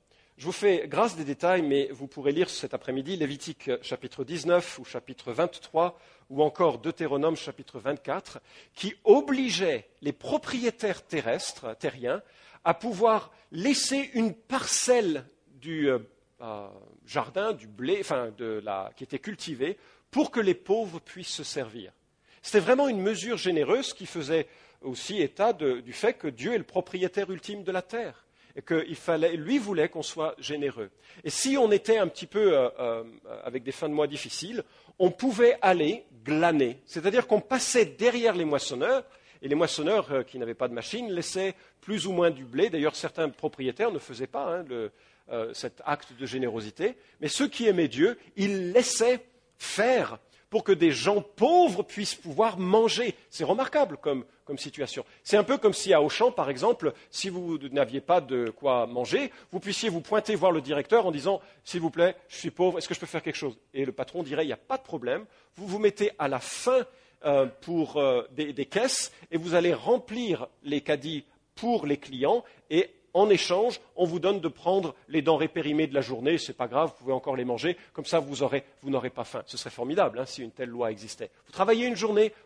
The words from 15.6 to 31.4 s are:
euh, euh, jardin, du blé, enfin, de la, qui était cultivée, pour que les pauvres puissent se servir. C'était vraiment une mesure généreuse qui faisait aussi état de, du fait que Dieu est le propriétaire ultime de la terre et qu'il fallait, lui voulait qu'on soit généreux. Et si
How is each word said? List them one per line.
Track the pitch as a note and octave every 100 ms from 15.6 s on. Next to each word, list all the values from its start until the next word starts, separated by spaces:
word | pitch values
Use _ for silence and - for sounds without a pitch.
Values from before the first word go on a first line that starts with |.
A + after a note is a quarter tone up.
| D3+ D#3+ C#3+
euh, | B2+ G#2 _ _ _
euh, | A#2 G#2 G2+ G2 G#2+ - -
jardin, | D3 - F#3 G#3+
du | E3 A2
blé, | G#2 C3 G3+
enfin, | F#3+ C#3+ A#2 G#2
de | A#2 G#2+
la, | G#2 G2 G2 -
qui |
était | C3+ C#3
cultivée, | - G3 - C3 C#3+ G#3 - _ _
pour | - B3+
que | A#3+
les | G3+
pauvres | F3 - G#3+ G#3+ E3
puissent | - F3+ F3+
se | -
servir. | D3 D3+ A#2 A2 F#2 _ _ _ _ _
C'était | - G#3+
vraiment | E3+ B3+ C#4+
une | G#3
mesure | F#3+ G3+ G3 -
généreuse | F#3 E3 C3+ A3+ C4
qui | - F3+
faisait | E3+ C#3 D#3+ - - - _
aussi | C#3 A#2+ - G3+
état | C#3+ - G#3+
de, | F#3+ D3 B2
du | A#2+
fait | A#2 G#3+
que | B3+ D#3
Dieu | A#2 D#3
est | A#3
le |
propriétaire | - - - F#3 F3+ G3+ F#3+
ultime | F#3 - G#3
de | F3+
la | F#3
terre | F3+ A#3 G#3 - _ _ _ -
et |
qu'il | - E3 E3 E3
fallait, | - D#3+ E3 E3
lui | D#3 C#4
voulait | G#3 F3+ D#3
qu'on | E3
soit | - E3+ D#3 -
généreux. | C3 D3 C#3 A#2+ G2+ - _ -
Et | E3
si | -